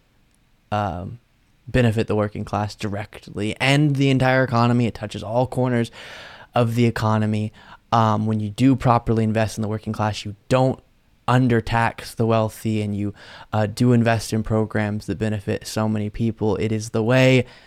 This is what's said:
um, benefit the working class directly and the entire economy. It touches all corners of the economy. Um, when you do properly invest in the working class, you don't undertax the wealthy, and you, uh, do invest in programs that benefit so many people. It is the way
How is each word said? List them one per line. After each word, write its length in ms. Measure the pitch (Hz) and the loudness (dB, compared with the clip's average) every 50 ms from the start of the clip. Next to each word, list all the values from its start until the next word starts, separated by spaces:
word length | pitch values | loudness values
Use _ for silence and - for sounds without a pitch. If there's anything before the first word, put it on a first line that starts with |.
| _ _ _ _ _ _ _ _ _ _ _ _ _ _ | _ _ _ _ _ _ _ _ _ _ _ _ _ _
um, 480 | 107 104 104 98 80 87 92 101 117 120 _ _ _ _ _ _ _ _ _ | -4 -4 -4 -4 -6 -8 -10 -12 -14 -16 _ _ _ _ _ _ _ _ _
benefit 420 | - - 127 123 113 104 113 110 | -2 0 2 2 2 2 0 -2
the 80 | - 104 | 0 0
working 280 | 104 104 104 - - 104 | -2 -2 -2 -4 -8 -8
class 320 | - - 101 104 104 - | -6 -4 -4 -4 -6 -6
directly 800 | - - 104 98 101 107 - - - - - - 95 104 107 - - | -8 -6 -6 -6 -8 -10 -12 -16 -18 -18 -12 -8 -6 -4 -4 -4 -2
and 360 | 123 131 139 143 151 147 139 | 2 2 4 4 4 2 2
the 140 | 135 139 139 | 2 2 2
entire 340 | 135 127 127 131 131 131 131 | 2 2 2 2 2 2 2
economy. 420 | 123 123 117 120 120 120 120 120 | 2 2 2 2 4 2 2 0
It 80 | 107 - | -2 -4
touches 300 | - 113 104 - 104 - | -6 -10 -10 -10 -10 -8
all 240 | 98 113 123 127 | -4 -2 -2 -2
corners 440 | 123 - 131 127 127 123 117 117 - - - - - - - - - - - - - - | -2 -2 -2 -2 0 0 0 -2 -4 -6 -14 -18 -18 -18 -18 -20 -20 -20 -20 -20 -4 0
of 220 | 120 120 113 113 | 0 0 2 2
the 100 | 120 120 | 2 2
economy. 680 | 117 117 - 110 110 110 107 107 107 107 107 107 107 - - - - - - _ _ | 2 2 0 0 0 0 2 0 0 -2 -2 -4 -6 -8 -14 -20 -20 -20 -20 _ _
Um, 340 | - 117 113 110 107 107 107 | 2 2 4 2 2 0 0
when 160 | 110 110 107 | -2 -2 -2
you 80 | 107 104 | -4 -6
do 260 | 101 - 123 135 135 | -2 2 4 4 4
properly 480 | 113 - 131 120 120 - - 113 110 113 | 4 4 2 2 2 2 0 0 2 2
invest 340 | 110 107 110 110 101 - | 2 2 0 0 -2 -2
in 40 | - | -4
the 80 | 110 101 | -4 -4
working 240 | 107 107 - 110 107 | -4 -6 -6 -6 -4
class, 320 | - 107 107 101 - - | -2 -2 -2 -4 -4 -8
you 100 | 104 101 - _ - | -12 -14 -14 _ 0
don't 300 | 131 127 131 131 120 - _ _ _ _ _ _ _ _ _ | 2 2 2 2 0 -4 _ _ _ _ _ _ _ _ _
undertax 880 | - 120 127 131 123 117 113 110 - 120 117 117 113 - - - - - | 2 2 4 4 4 4 2 2 0 0 0 0 0 -2 -6 -12 -12 -4
the 100 | - 117 | -2 0
wealthy, 560 | 110 113 113 110 110 - - - 113 107 107 | 2 2 2 0 0 -4 -6 -4 -2 -2 -2
and 120 | 104 101 101 | -2 -2 -2
you, 160 | 101 101 101 - - - - - - - - - | -4 -4 -4 -6 -10 -16 -20 -20 -20 -12 -4 -2
uh, 120 | 110 107 | -2 -2
do 280 | 104 107 - 123 123 123 | -2 0 2 4 4 6
invest 400 | 117 113 113 117 110 - - - | 6 4 4 2 0 -2 -2 -4
in 100 | 110 104 | -4 -2
programs 600 | - 113 110 110 104 - 110 107 104 104 107 - | 0 0 0 0 0 -2 -2 -2 -2 -4 -6 -6
that 120 | - 98 | -6 -4
benefit 480 | 78 110 107 107 101 - - 104 - - | -4 -2 -4 -4 -4 -4 -4 -6 -6 -6
so 220 | - - 107 110 | -6 -4 -2 -2
many 220 | 110 107 107 104 104 | 0 -2 -2 -4 -6
people. 480 | - - 117 113 107 - 107 107 95 | -4 -4 -2 -4 -2 -2 -2 -2 0
It 160 | 92 95 110 110 | 0 -2 -2 -2
is 160 | 110 110 113 | -4 -4 -4
the 140 | - 113 110 | -4 -2 0
way 420 | 113 127 131 131 131 131 127 123 - - - - | 2 4 4 6 6 4 4 2 0 -8 -20 -20